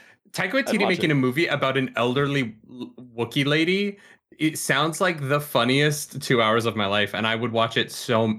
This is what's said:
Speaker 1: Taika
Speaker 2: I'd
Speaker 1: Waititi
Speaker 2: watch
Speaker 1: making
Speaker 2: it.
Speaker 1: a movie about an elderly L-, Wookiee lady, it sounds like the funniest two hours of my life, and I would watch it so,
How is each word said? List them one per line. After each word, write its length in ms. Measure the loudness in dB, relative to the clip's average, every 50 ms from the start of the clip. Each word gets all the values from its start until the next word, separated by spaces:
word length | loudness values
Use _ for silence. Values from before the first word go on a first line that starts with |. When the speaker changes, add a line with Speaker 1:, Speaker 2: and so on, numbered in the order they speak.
| -20 -20 -20 _ _ _
Speaker 1:
Taika 240 | -6 -6 -4 -2 0
Speaker 2:
I'd 120 | -2 0
Speaker 1:
Waititi 140 | 0 0 0
Speaker 2:
watch 80 | 2 0
Speaker 1:
making 220 | 0 0 2 2
Speaker 2:
it. 20 | 2
Speaker 1:
a 40 |
movie 300 | 2 2 2 2 0 0 0
about 280 | 0 0 0 0 0
an 160 | 0 -2 -2 -2
elderly 580 | -2 0 0 2 0 0 0 0 -2 -2 -4 -6 -12 -20 -20
L-, 220 | -14 -14 -14 -14 -14 -20 -20 -16 -6
Wookiee 280 | -6 -6 -2 -2 -2 0
lady, 540 | 2 2 2 2 2 0 0 0 -2 -4 -8 -18 -20 -20 _ _ _ -8 -2
it 180 | -2 -2 -2
sounds 440 | -2 -2 0 0 2 2 0 0 0
like 280 | 0 0 0 -2 -2 0
the 120 | 0 -2
funniest 840 | -2 -2 0 0 2 4 4 4 4 2 2 -2 -6 -10 -12 -12 -2
two 180 | 2 2 4
hours 240 | 4 4 4 2 2
of 120 | 0 -2
my 100 | -2 -2
life, 260 | 0 2 0 0 0 -2
and 120 | -2 -2
I 80 | -2 -2
would 180 | -2 -2 -2 0
watch 240 | 0 0 2 2
it 140 | -2 -2 -2
so, 440 | -6 -10 -4 0 2 2 2 2 0